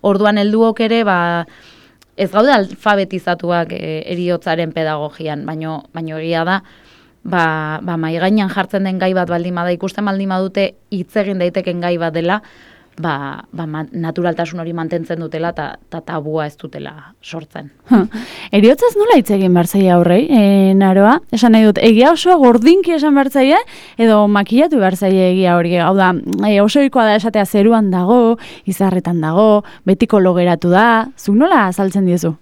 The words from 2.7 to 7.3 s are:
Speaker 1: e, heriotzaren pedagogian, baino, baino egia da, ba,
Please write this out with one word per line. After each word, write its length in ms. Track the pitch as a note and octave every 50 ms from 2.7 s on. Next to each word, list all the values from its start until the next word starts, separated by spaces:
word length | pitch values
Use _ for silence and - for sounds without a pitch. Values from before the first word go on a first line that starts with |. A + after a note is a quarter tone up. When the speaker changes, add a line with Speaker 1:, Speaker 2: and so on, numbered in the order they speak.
| - - - G#3+ G#3 G3 G3 F#3+ - F3+ F3 - F3 E3+ - E3+ F3 E3+ E3 D#3+ -
Speaker 1:
e, 300 | - - D#3+ D#3 D#3 -
heriotzaren 680 | - F3+ F3 F3+ F3 F3 E3 _ F#3 D#3+ E3 E3+ D#3+ D#3+
pedagogian, 760 | E3 D#3+ D#3 D#3 D3+ D3+ D3 D3 - D#3+ D#3 D3+ D3 C#3+
baino, 380 | D#3 D#3+ D#3 D#3+ D#3+ D#3+ D#3 - - _
baino 240 | E3 E3 D#3+ D#3 D#3+
egia 260 | D#3+ E3 E3+ E3 E3
da, 180 | F3 F#3+ F#3+ F#3 - _ _ _ _ _ _ _ _ _ _ _
ba, 560 | F3+